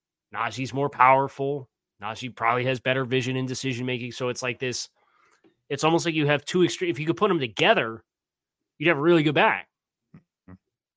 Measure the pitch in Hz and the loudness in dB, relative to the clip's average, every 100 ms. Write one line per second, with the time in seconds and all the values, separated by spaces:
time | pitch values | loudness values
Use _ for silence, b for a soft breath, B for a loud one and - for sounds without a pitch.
0 | _ _ _ 101 117 107 131 123 139 - | _ _ _ -6 -6 -6 -6 -4 -4 6
1 | 127 135 139 - 139 143 123 _ _ _ | 8 8 2 -4 -6 -6 -10 _ _ _
2 | 104 110 127 104 113 123 123 127 131 131 | -12 -10 -12 -2 0 2 0 -2 0 0
3 | 127 131 123 131 127 127 135 120 127 127 | 0 -2 -2 -4 -4 -4 -4 -4 -4 -6
4 | 120 113 127 120 127 120 127 120 - b | -8 -6 -6 -4 -6 -6 -6 -6 -8 b
5 | b b b b b b _ 143 156 165 | b b b b b b _ -2 2 2
6 | 160 156 147 147 - 185 170 - 175 156 | 0 0 2 0 0 0 2 0 -4 -4
7 | 156 170 202 175 127 101 170 220 120 113 | -4 0 0 0 -2 0 2 2 0 -6
8 | - _ _ _ _ _ _ _ 147 151 | -16 _ _ _ _ _ _ _ 0 2
9 | 151 175 151 147 208 101 - _ _ _ | 4 4 4 2 2 0 -6 _ _ _
10 | _ - _ _ - 92 _ _ _ | _ -20 _ _ -20 -20 _ _ _